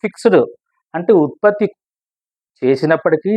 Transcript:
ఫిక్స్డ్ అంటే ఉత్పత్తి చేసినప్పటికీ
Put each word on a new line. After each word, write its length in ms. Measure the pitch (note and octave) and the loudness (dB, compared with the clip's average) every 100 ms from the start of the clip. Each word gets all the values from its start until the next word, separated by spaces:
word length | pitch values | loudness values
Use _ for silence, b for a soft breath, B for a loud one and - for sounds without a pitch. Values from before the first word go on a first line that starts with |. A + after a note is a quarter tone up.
ఫిక్స్డ్ 380 | A3 - A#3 F3 - - _ _ _ | -8 -2 0 2 0 -6 _ _ _
అంటే 180 | E3 F3 | -8 0
ఉత్పత్తి 540 | G3 D3+ - G#3 G#3 G3+ - _ _ _ _ _ _ _ - | 2 0 0 -2 0 -4 -8 _ _ _ _ _ _ _ -6
చేసినప్పటికీ 680 | C3 C3+ D3+ D#3+ E3+ D#3+ F#3+ | -2 0 0 0 0 -2 -2